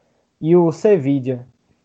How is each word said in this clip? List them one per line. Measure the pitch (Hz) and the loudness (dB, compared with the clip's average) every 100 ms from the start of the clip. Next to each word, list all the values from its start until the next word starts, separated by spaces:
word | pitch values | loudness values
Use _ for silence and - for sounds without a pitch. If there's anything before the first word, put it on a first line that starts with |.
| _ _ _ - | _ _ _ -8
e | 156 | 0
o | 175 170 | 2 2
Sevilla. | 151 220 196 135 139 123 123 127 _ _ _ | 0 0 0 0 -4 -4 -10 -12 _ _ _